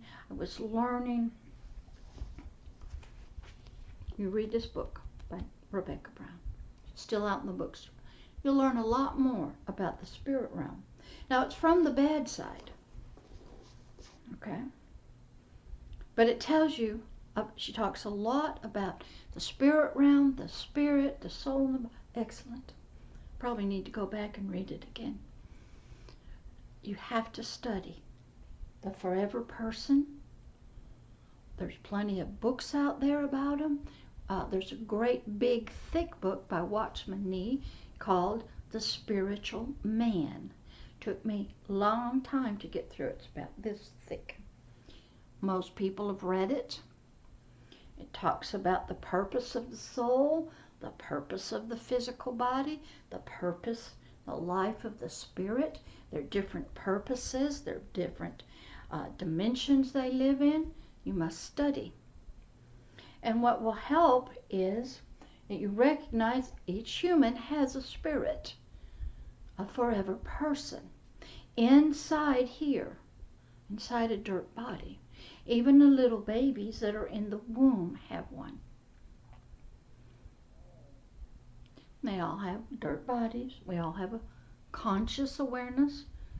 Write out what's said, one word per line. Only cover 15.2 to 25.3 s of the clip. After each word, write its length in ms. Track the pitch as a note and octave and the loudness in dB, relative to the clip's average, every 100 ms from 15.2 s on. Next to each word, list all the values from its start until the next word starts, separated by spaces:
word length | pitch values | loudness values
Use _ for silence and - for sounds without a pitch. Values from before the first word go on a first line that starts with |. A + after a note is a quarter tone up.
| - - - - - - - - - - | -20 -20 -20 -20 -14 -14 -14 -16 -2 6
But 120 | A3+ | 6
it 120 | A#3+ | 6
tells 380 | - D#4 D#4 A#3 | 4 6 6 4
you, 240 | A3 A3 - - - - | 0 -2 -8 -16 -8 -4
uh, 100 | A3 - | -4 -4
she 160 | - | -6
talks 320 | - G3+ - | -2 -2 -2
a 60 | G#3 | -6
lot 500 | G3+ G#3+ C4+ D4+ - | -2 2 2 0 -4
about 400 | A3 G3+ F#3+ - - - - | -6 -4 -2 -4 -12 -18 -14
the 60 | - | -10
spirit 560 | - - C#4 D4+ D4 - | -8 4 6 8 6 8
realm, 400 | C#4+ C#4+ C#4+ C4 | 10 10 8 4
the 140 | - | -4
spirit, 720 | - - D4 D4 C#4+ C#4 C#4 | -8 -4 2 4 6 4 0
the 80 | E3+ | -10
soul, 380 | - C#4 C4+ C4+ | -6 -2 2 2
and 80 | C4 | 2
the 40 | |
bo-, 100 | A#3 - - A#3 | -4 -10 -8 -4
excellent. 580 | A3 - - C4 - - - - - - - - | -4 -6 -14 -14 -14 -18 -20 -20 -18 -16 -14 -6
Probably 280 | B3 A3+ G3 | -4 -2 0
need 200 | G3 F#3+ | -2 -4
to 60 | |
go 160 | A3+ F#3+ | -4 -4
back 320 | G#3 G#3 G#3 | -4 -6 -6
and 120 | G3 | -6
read 200 | F#3 F#3+ | -4 -6
it 120 | - - | -8 -10
again. 340 | - A#3 G3+ - | -10 -8 -8 -12